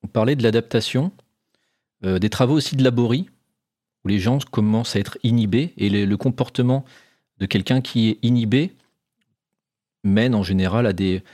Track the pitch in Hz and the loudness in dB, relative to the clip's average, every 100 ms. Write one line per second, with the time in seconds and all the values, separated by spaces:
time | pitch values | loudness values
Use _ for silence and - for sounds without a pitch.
0 | 98 113 113 143 113 113 - 117 - 123 | -6 0 0 2 2 2 0 -2 0 -2
1 | 175 - _ _ _ _ _ _ _ _ | -2 -6 _ _ _ _ _ _ _ _
2 | 95 92 107 - 127 156 139 135 127 120 | -2 0 0 0 0 0 0 0 2 2
3 | 120 127 190 _ _ _ _ _ _ _ | 0 -2 -6 _ _ _ _ _ _ _
4 | 95 101 101 139 - - 107 110 120 104 | -2 0 0 0 -2 -2 0 0 -2 -4
5 | 101 - 123 117 107 110 170 - 101 101 | -4 -4 0 2 2 0 -2 -2 0 0
6 | 101 101 135 - 127 - 123 135 - - | 0 0 -2 -2 -4 -2 0 -2 -4 -16
7 | _ _ _ - 95 104 - 131 - 123 | _ _ _ -8 -2 -2 0 -2 -2 0
8 | 110 110 120 123 110 127 180 - _ _ | 0 0 0 0 2 0 0 -6 _ _
9 | _ _ _ _ _ _ _ _ _ _ | _ _ _ _ _ _ _ _ _ _
10 | 101 101 123 110 95 95 92 110 120 90 | 0 2 2 0 0 0 0 0 0 0
11 | 95 92 - | -2 -2 -6